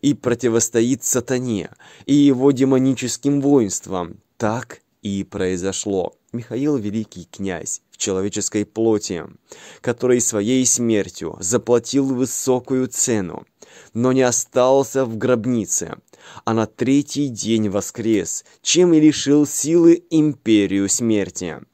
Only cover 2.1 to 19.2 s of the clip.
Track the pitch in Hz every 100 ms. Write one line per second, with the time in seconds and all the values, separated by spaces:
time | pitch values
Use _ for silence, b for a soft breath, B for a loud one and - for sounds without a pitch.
2.1 | 143 143 127 135 131 135 135 131 127 123
3.1 | - 139 143 139 143 107 - - 92 87
4.1 | - _ _ 110 113 123 - _ _ 104
5.1 | 98 95 98 92 92 95 92 - 98 85
6.1 | _ _ 120 117 113 143 143 104 104 107
7.1 | - 85 - 98 87 - - _ _ -
8.1 | 92 101 107 98 110 104 - 113 107 -
9.1 | 90 - - _ B B B - 120 123
10.1 | 123 - 110 104 131 127 - 117 110 95
11.1 | - 80 - 90 120 - 120 117 139 135
12.1 | 127 127 - - 127 127 131 127 - -
13.1 | 113 90 - - _ B B B 110 123
14.1 | 131 127 120 - 131 127 135 131 135 131
15.1 | 110 123 127 107 123 95 - 87 - _
16.1 | B B B - 110 110 - 123 139 143
17.1 | 139 143 110 104 113 107 98 - - 113
18.1 | 107 85 - b b - 160 180 160 151
19.1 | 139